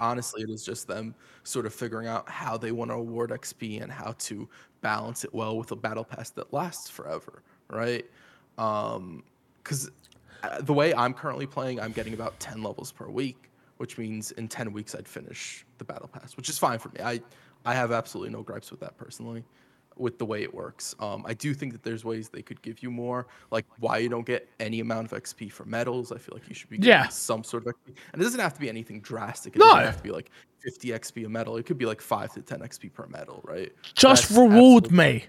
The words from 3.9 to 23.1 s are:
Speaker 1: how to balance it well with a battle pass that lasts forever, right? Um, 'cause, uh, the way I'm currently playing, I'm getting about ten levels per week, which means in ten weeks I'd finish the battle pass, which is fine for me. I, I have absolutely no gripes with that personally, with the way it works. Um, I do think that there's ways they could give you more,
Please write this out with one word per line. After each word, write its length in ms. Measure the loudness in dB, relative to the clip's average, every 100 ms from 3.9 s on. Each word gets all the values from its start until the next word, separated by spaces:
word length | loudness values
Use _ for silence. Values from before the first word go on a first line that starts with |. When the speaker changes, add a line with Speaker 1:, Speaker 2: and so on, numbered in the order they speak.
Speaker 1:
how 240 | -10 -12 -10
to 280 | -10 -10 -12 -18 -20 _
balance 420 | -4 -2 -4 -10 -8
it 80 |
well 240 | -6 -4 -6
with 140 | -8
a 40 | -8
battle 300 | -6 -8 -10
pass 240 | -14 -14
that 220 | -14 -8
lasts 360 | -6 -6 -10 -14
forever, 540 | -14 -10 -10 -10 -20 _ _ -12
right? 400 | -6 -4 -4 -8 -20 -20 -20 _ -6
Um, 680 | -2 -2 -4 -8 -10 -16 -20 _ _ _ -8
'cause, 260 | -8 -8 -14 -20 -20 -20 -12
uh, 180 | -10 -6
the 120 | 0
way 200 | 2 4 4
I'm 180 | 0
currently 320 | -2 -6 -6 -8
playing, 340 | -6 -6 -6
I'm 100 | -6
getting 220 | -6 -8
about 260 | -8 -8 -8
ten 240 | -12 -8
levels 300 | -8 -8 -14
per 160 | -14 -10
week, 420 | -6 -6 -8 _ _ _ -14
which 200 | -12 -10
means 340 | -8 -8 -10
in 160 | -12 -10
ten 240 | -8 -8
weeks 240 | -10 -12 -14
I'd 120 | -14
finish 560 | -16 -16 -14 -14 -16 -20 -16
the 60 |
battle 240 | -14 -14 -16
pass, 300 | -18 -18 -12
which 100 | -8
is 100 | 0
fine 220 | 0 0
for 80 | -6
me. 120 | -8
I, 160 | -6 -6 -8 -20 -20 _ -2
I 80 |
have 180 | 0 0
absolutely 400 | 0 -2 -10 -10
no 120 | -10
gripes 280 | -12 -14 -14
with 80 | -16
that 160 | -16 -16
personally, 460 | -18 -14 -12 -12 -14 _ _ _ _ -6
with 200 | -6 -4
the 80 | -6
way 180 | -4
it 100 | -6
works. 420 | -8 -14 -12 -14 -8
Um, 240 | -8 -8 -8
I 60 |
do 200 | -6 -4
think 180 | -4 -8
that 100 | -10
there's 200 | -8 -8 -6
ways 240 | -8 -10
they 120 | -16
could 200 | -16 -14
give 200 | -14 -12
you 60 | -10
more, 360 | -8 -6